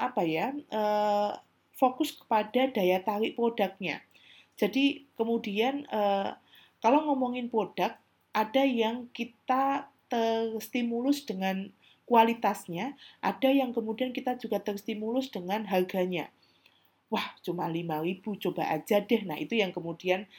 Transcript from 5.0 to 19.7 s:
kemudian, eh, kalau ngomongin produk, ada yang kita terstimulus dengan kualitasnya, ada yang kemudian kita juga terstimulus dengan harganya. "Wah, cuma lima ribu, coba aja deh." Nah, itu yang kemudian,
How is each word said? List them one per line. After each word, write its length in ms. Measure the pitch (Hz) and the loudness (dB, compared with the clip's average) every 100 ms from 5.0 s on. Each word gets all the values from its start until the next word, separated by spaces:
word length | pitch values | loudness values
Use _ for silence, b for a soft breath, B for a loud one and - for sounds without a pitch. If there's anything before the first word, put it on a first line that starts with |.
| - | -8
kemudian, 720 | - 226 233 226 202 240 285 - | -4 -2 -2 -2 0 0 -2 -4
eh, 480 | 220 202 196 202 - b b b b | 0 2 2 -2 -8 b b b b
kalau 240 | 220 285 311 | 4 4 4
ngomongin 480 | 269 247 247 240 | 0 -2 -4 -2
produk, 400 | 226 190 - 196 - _ _ _ | -2 -2 -2 -4 -4 _ _ _
ada 300 | 208 214 269 269 | -2 2 2 4
yang 440 | 233 220 240 240 | 2 0 -2 -8
kita 800 | - 233 _ - 262 269 277 - _ - | -10 -10 _ -2 2 2 0 -6 _ -4
terstimulus 1160 | 233 226 226 226 220 220 240 233 233 262 285 - | 0 2 0 -2 -6 -4 -2 -2 0 0 0 -2
dengan 440 | 190 190 190 196 _ b b - | -4 -2 -2 -6 _ b b 2
kualitasnya, 920 | 233 226 233 208 208 - 170 240 - B B | 6 6 4 0 0 -4 -6 -6 -8 B B
ada 280 | 190 196 269 | -4 2 4
yang 240 | 277 254 233 | 4 2 -2
kemudian 340 | 220 220 254 | -4 -2 -4
kita 280 | 247 254 247 | -4 -4 -4
juga 200 | 226 202 | -2 -4
terstimulus 640 | 208 202 - 214 214 254 262 | -4 -6 -6 -6 -2 -2 -4
dengan 400 | 196 180 214 202 | -6 -4 -4 0
harganya. 640 | 185 185 190 185 175 - _ b b b b b b - | 0 2 0 -2 -2 -6 _ b b b b b b -6
"Wah, 240 | 214 - - | -6 -6 -10
cuma 240 | - 175 165 | -8 -4 -4
lima 300 | 165 170 156 | -4 -4 -4
ribu, 360 | 165 190 - 196 | -4 -4 -6 -4
coba 320 | 180 - - | -4 -2 -2
aja 320 | 160 - 208 | -2 2 0
deh." 200 | 202 226 190 | 2 0 0
Nah, 120 | 156 | -6
itu 200 | 156 233 | -2 0
yang 120 | |
kemudian, 560 | 190 | 0